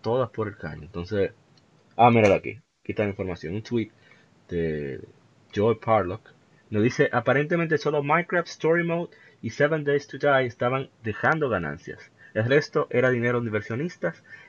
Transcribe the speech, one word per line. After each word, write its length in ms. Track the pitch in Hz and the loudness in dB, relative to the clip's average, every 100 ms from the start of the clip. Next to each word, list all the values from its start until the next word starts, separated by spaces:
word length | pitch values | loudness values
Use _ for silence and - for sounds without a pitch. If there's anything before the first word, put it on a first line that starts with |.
todas 280 | 113 123 123 | -2 -2 -2
por 180 | - 107 | -4 -6
el 80 | 107 | -6
caño. 280 | 82 78 | -12 -12
Entonces, 480 | 78 - 87 104 95 - _ _ _ _ _ - | -12 -10 -4 -2 -2 -4 _ _ _ _ _ 4
ah, 140 | 117 | 6
míralo 240 | 117 104 92 | 8 6 4
aquí. 160 | - | 0
Aquí 400 | 107 _ _ - | -12 _ _ -8
está 120 | 104 | -4
la 60 | 104 | -2
información. 460 | 95 95 87 78 98 | -2 -6 -8 -8 -8
Un 80 | |
tweet 260 | 107 120 107 _ _ _ _ _ - | -4 -4 -4 _ _ _ _ _ -8
de 520 | 87 82 76 71 65 - - _ _ _ | -4 -2 -2 -6 -10 -14 -20 _ _ _
Joe 220 | - 107 110 | 0 0 0
Parlock 540 | - 110 90 92 - _ _ _ - | 2 2 0 -6 -12 _ _ _ -4
nos 140 | 107 | 0
dice, 260 | 117 - 143 | 2 2 0
aparentemente 640 | 123 120 127 151 170 165 151 | 2 2 0 2 0 0 0
solo 240 | 156 151 | 0 -2
Minecraft 440 | 143 160 175 180 170 | 2 0 0 -2 -4
Story 360 | - 156 170 | -4 0 2
Mode 260 | 170 170 170 - - _ | 0 -2 -6 -12 -20 _
y 80 | 117 | -8
Seven 340 | - 147 156 | 0 0 0
Days 240 | 143 143 - | 0 -2 -2
to 100 | 135 | -2
Die 260 | 143 135 127 | 2 2 2
estaban 440 | - 123 131 135 _ | -2 -2 -2 -6 _
dejando 460 | 110 107 123 156 143 | -8 -2 0 2 0
ganancias. 500 | 101 80 76 - - - _ - 110 | -2 -2 -8 -12 -16 -18 _ -8 -2
El 100 | 117 | 2
resto 420 | 143 151 156 - | 2 2 -2 0
era 180 | 123 127 | 2 2
dinero 320 | 123 120 120 | 2 0 0
de 60 | 117 | -2
inversionistas 760 | 107 104 113 170 - 170 - - - | -4 -4 -6 -6 -6 -8 -8 -18 -20